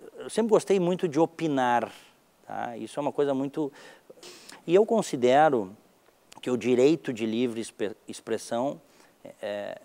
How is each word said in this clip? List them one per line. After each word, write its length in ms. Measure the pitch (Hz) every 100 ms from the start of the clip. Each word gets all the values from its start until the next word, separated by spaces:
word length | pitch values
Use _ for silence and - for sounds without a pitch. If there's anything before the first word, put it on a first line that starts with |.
| - -
eu 140 | 127
sempre 220 | - 220
gostei 280 | 202 - 196
muito 260 | 175 180 185
de 140 | 139
opinar, 720 | 165 - 165 139 123 120 110 - - _ _ _ _
tá? 300 | 104 117 113
Isso 200 | 110 -
é 40 |
uma 100 | 143
coisa 220 | 139 143
muito, 360 | 135 139 147 143 - - - _ - - - - - -
e 80 | 175
eu 100 | 220
considero 880 | 226 - 143 120 135 156 131 92 107 _ _ _ _ _ -
que 100 | -
o 40 | 123
direito 560 | 110 123 135 160 -
de 140 | 117 113
livre 340 | 110 123 113
expe-, 360 | 107 _ 104 - -
expressão, 720 | 107 - 110 - 120 135 160 _ _ _ _ - -
é, 400 | 104 104 101 -